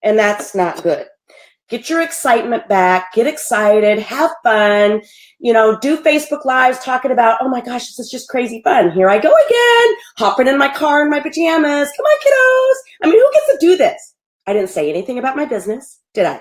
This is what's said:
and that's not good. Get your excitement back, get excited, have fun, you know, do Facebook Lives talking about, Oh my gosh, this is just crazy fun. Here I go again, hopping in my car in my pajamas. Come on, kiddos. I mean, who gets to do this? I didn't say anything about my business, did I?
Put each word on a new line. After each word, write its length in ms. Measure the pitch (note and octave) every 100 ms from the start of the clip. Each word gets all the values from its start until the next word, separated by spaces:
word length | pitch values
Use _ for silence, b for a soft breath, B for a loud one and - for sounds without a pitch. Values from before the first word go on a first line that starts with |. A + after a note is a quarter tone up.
and 160 | - G#3+
that's 360 | G#3 G#3 -
not 280 | G3+ F3+ -
good. 240 | F3 D3+ - _ _ b b b _
Get 220 | A#3 A#3
your 100 | E4
excitement 680 | E4 - - A#3+ A#3+ A3+ -
back, 440 | G3 F#3 F#3 -
get 140 | - A#3
excited, 720 | D4+ - A3 G#3+ G#3+ G#3 G#3+
have 320 | A3 B3+ E4 D#4+
fun, 580 | - G#3+ G#3 G#3 G#3 G#3+ G#3+ b b b
you 120 | A#3+
know, 240 | A3+ A3 A3
do 160 | C4+ D#4
Facebook 480 | D#4 D4+ D4 D4
Lives 340 | C4 C4 C4 B3+
talking 320 | - B3+ C4+
about, 280 | B3+ A#3 A3+
Oh 80 | C4
my 120 | B3+
gosh, 260 | A#3+ B3 -
this 120 | -
is 100 | A#3+
just 200 | B3+ -
crazy 340 | C4 B3 A3+
fun. 300 | - - F3+
Here 160 | E3 F#3+
I 100 | G3+
go 160 | F#4
again, 600 | D#5 D5 A#4+ A#4+ A#4 A#4 A4 B -
hopping 300 | G#3+ - B3+
in 120 | C#4
my 140 | C4+
car 300 | - D4+ D4
in 80 | D4
my 80 | D4
pajamas. 680 | D4 D4+ E4 E4 D4+ C#4+ C#4+ -
Come 100 | -
on, 140 | D5
kiddos. 560 | C#5 C#5 B4+ C5 C5 C5 - b
I 40 | -
mean, 120 | F#4+
who 120 | C5
gets 140 | D#5 D5+
to 120 | C#4
do 160 | E4 F4+
this? 380 | F#3+ - - _ _ _ -
I 60 |
didn't 180 | G#3 F#3+
say 180 | F#3 D3+
anything 300 | D#3+ F#3 B3
about 160 | B3
my 100 | C4
business, 560 | D4 A3 F#3 A3+ - - _
did 120 | - F3
I? 140 | C3+